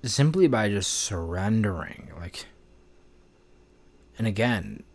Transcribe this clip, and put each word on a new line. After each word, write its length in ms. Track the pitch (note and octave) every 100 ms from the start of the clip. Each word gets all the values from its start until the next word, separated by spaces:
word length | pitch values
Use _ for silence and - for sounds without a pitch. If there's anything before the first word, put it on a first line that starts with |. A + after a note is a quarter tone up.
simply 440 | B2 - D3 F3 E3+
by 220 | A#2 G#2+
just 220 | G2+ F2+
surrendering, 1200 | - - F#2 E2 F2+ G2 A2+ G#2 F#2 - - - D#2+
like, 260 | F2 - - - - - - - - - _ _ _ - _ _ - - - -
and 100 | A2+
again 560 | G2+ A#2 A2 G2+ G#2 -